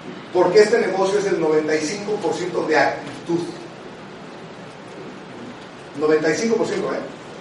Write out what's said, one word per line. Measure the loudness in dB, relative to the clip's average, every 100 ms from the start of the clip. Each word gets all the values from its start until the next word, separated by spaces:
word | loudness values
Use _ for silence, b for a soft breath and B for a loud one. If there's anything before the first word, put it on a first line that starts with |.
| -14 -14 0
Porque | 4 6 8
este | 8 6
negocio | 4 2 2 2
es | 2
el | 2
noventa | 4 2 2
y | 0
cinco | 0 -4 -4 -2
por | -2
ciento | -2 -2 -2 2
de | 4
actitud. | 2 0 -8 -10 -4 -2 -2 -10 -14 -16 -16 -16 -16 -16 -16 -16 -16 -16 -16 -16 -16 -16 -14 -16 -16 -14 -14 -16 -16 -16 -12 0
Noventa | 4 4 4
y | 2
cinco | 2 2
por | 2
ciento, | 0 -2
¿eh? | -2 -6 -10 -16 -16